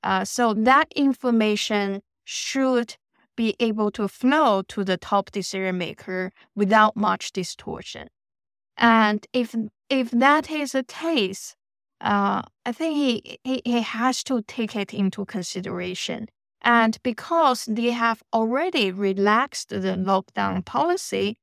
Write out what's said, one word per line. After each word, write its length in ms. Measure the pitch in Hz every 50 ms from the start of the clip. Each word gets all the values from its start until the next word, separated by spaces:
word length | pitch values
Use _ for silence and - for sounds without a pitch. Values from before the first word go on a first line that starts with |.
| -
Uh, 220 | 185 190 190 196
so 280 | - - - 247 233 214
that 380 | 214 220 240 262 285 320 _ -
information 1040 | - 285 277 262 - - 254 233 226 214 214 208 208 - - 214 208 202 196 196 196 _ _ _ _ _
should 720 | - - - - - - 269 269 262 254 240 233 - - _ _ _ _ _ _ _ _
be 200 | - 226 220 - _
able 300 | 240 226 214 220 214 208
to 160 | 196 - 214 196
flow 540 | - - - 254 285 311 311 247 208 190
to 220 | 185 _ - - 196
the 140 | 185 185 180
top 340 | - - - 202 196 -
decision 460 | - 208 185 - - 190 190 185 185 180
maker 540 | 180 - - - - - 185 185 185 185 _ _ - _ _
without 400 | 202 208 190 214 220 214 214 -
much 360 | 220 202 208 - - - -
distortion. 760 | _ - 180 - - - - - - - - - - 175 151 - _ _ _ _ _ _ _ _ _ _ _ _ _ -
And 480 | 240 233 226 226 220 208 214 208 - - -
if, 220 | 254 240 226 - 226 220 214 _ _ _ _
if 220 | 269 269 254 233
that 400 | - 233 262 277 294 311 - -
is 220 | 320 302 285 262 -
the 100 | 262 254
case, 720 | - - - 311 330 330 269 208 185 190 - - - - _ _ _ _ _ _ _ _ _
uh, 400 | - - 208 202 202 202 202 196 - - _ _ _
I 60 | 240
think 240 | 240 - 320 330 311
he, 440 | 294 294 262 233 214 - - - - _
he, 180 | 254 262 254 -
he 160 | 240 240 240
has 420 | 220 - - 220 233 262 254 - -
to 160 | - 269 240 214
take 320 | - - - 226 202 -
it 180 | 208 202 - -
into 320 | 202 202 190 - - 202
consideration. 1000 | - - 185 180 - - 185 180 190 175 175 180 180 180 - - - 170 - 220 - _ _ _ _ _ _
And 360 | - 240 240 233 226 226 220 - _
because 600 | 254 226 - - - 339 339 320 277 254 - -
they 260 | - 214 220 233 240
have 300 | 240 240 226 226 226 - _ _ -
already 580 | 226 226 220 240 269 320 370 - 302 214 190
relaxed 800 | 185 196 202 196 190 190 196 208 208 233 269 285 - - - _
the 280 | - 202 185 190 185 180
lockdown 680 | 190 190 196 190 196 _ _ - 202 196 185 190 185
policy 720 | - - - 294 339 349 381 - - - 190 196 208 233 _